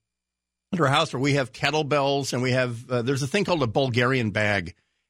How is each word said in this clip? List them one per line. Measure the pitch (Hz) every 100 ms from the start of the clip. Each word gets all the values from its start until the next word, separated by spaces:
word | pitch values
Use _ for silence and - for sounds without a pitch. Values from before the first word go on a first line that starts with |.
| _ _ _ _ _ _ -
at | 180
our | 139
house | 147 160
where | 131
we | 139
have | 139 123
kettlebells | - 143 151 143 147 139 139 131
and | 120
we | 127
have, | 127 127 117 131
uh, | 123
there's | 113 139
a | 135
thing | 202 180
called | 175
a | 127
Bulgarian | 147 135 120 123 131 107
bag. | 95 104 101 85 - _ _ _